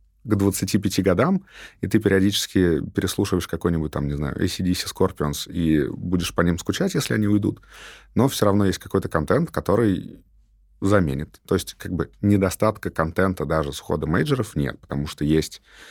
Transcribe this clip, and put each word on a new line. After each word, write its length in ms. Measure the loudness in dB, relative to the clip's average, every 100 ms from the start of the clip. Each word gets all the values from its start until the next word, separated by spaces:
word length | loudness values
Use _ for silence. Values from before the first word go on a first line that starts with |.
| _ _
к 120 | -2
двадцати 420 | 2 2 0 0 0
пяти 220 | 0 0
годам, 440 | 2 4 2 0 -4 -20 -20 -8
и 60 | 0
ты 120 | 2
периодически 840 | 4 4 4 0 -2 2 2 2 -2
переслушиваешь 580 | -2 -2 -2 0 -2 -2
какой-нибудь 420 | -4 -2 -2 -2
там, 160 | -4 -4
не 80 |
знаю, 220 | -4 -4 -2
A 40 | -4
C 140 | -2
D 120 | -2
C 120 | -2 -4
Scorpions, 640 | -2 -2 0 -4 -4 -6
и 380 | -2 2 2 0
будешь 460 | -4 -2 -2 -2
по 80 | 0
ним 160 | 0 0
скучать, 360 | -2 -2 -2
если 200 | -2 -2
они 120 | 0 2
уйдут. 360 | 2 0 -4 -10 -20 -20 -20 -6
Но 140 | 0 2
все 160 | 2
равно 220 | 2 4 2
есть 120 | 0
какой-то 300 | -2 -2 0
контент, 420 | -2 2 0 0
который 720 | -2 0 2 2 0 -4 -16 _ _ _ _ _ -4
заменит. 580 | 2 2 2 -2 -6 -10 -2
То 80 | -2
есть, 180 | -2
как 180 | -12 -6
бы, 180 | -4 -6 0
недостатка 680 | 2 4 2 2 0 0 -6
контента 540 | -2 -2 2 0 0
даже 280 | -2 0 -2
с 80 | -6
ухода 260 | -4 -2 0
мейджоров 500 | 0 0 0 -2 -4
нет, 220 | -4 -6
потому 260 | -8 -6 -6
что 180 | -2
есть 360 | 2 2 0 -8 _ -20 -20